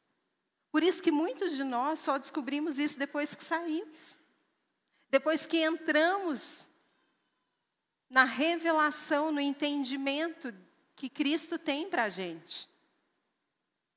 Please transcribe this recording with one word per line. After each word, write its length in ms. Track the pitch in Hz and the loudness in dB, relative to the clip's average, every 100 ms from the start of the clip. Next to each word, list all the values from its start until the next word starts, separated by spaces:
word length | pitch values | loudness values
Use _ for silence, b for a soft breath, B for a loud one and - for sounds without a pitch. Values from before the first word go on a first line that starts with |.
| _ _ _ _ _ _ _ | _ _ _ _ _ _ _
Por 120 | 302 | 4
isso 200 | 339 359 | 4 4
que 80 | 330 | 2
muitos 460 | 302 339 508 381 277 | 2 0 0 -2 -2
de 80 | |
nós 340 | 269 240 277 311 | -2 0 0 -2
só 180 | - 277 | 0 -2
descobrimos 600 | - 320 247 285 320 269 | -2 -6 -4 -2 -2 0
isso 200 | 294 - | -2 -2
depois 360 | 277 294 294 | -4 -2 -4
que 80 | - | -4
saímos. 760 | - 330 339 311 403 - - - _ _ _ _ _ _ _ _ - | -2 -2 -2 -4 -6 -12 -14 -14 _ _ _ _ _ _ _ _ 0
Depois 380 | 269 302 320 - | 0 2 0 2
que 160 | 330 | 2
entramos 1040 | 320 330 330 302 330 392 370 247 - - - _ _ _ _ _ _ _ _ _ _ _ _ _ - | 0 -2 0 2 4 2 -2 -4 -6 -10 -16 _ _ _ _ _ _ _ _ _ _ _ _ _ 2
na 160 | 254 | 4
revelação, 1080 | 247 240 311 339 330 311 302 - - 294 311 | 6 4 2 2 2 4 4 2 0 2 2
no 80 | 294 | 0
entendimento 1120 | 285 277 294 285 247 277 269 277 330 320 247 190 - _ _ | -2 -2 -2 -2 -2 -2 -2 -2 -4 -6 -12 -12 -20 _ _
que 140 | - 262 | -12 -10
Cristo 480 | - 277 311 - 320 | -2 0 0 -2 -6
tem 320 | - 277 381 | -2 -4 -2
pra 180 | 320 220 | 0 0
gente. 600 | 180 180 165 - - - _ _ _ _ _ _ _ _ _ _ _ _ | -2 -6 -8 -10 -12 -12 _ _ _ _ _ _ _ _ _ _ _ _